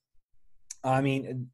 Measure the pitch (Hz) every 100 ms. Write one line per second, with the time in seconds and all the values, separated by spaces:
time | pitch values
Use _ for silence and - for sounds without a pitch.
0 | _ - _ - - - - - 131 131
1 | 139 135 123 127 127